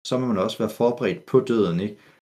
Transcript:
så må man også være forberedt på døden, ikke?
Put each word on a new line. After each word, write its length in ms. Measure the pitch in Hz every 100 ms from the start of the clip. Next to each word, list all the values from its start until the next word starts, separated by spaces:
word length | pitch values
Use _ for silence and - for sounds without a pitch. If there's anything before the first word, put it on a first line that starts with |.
| -
så 120 | 127
må 80 | 127
man 120 | 98
også 200 | 107 -
være 120 | 110
forberedt 560 | - 120 120 110 87 -
på 140 | 131
døden, 400 | 123 117 92 85
ikke? 160 | 104 - - _